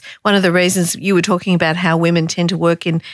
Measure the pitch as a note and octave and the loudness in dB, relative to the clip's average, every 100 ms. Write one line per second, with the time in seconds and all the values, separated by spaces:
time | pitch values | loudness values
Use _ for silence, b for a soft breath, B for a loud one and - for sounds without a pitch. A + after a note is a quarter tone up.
0 | B B G#3 G3+ F#3 F3 F3+ F#3 E3+ - | B B 0 2 2 2 2 2 0 -2
1 | F#3+ F3+ F3 F3+ G3+ F3 E3 E3 F3+ E3 | 0 0 0 -2 0 0 0 0 0 2
2 | E3+ E3+ D#3+ - E3+ F3 E3+ E3+ F3 E3 | 2 2 0 -2 -2 0 0 0 -2 -4
3 | B | B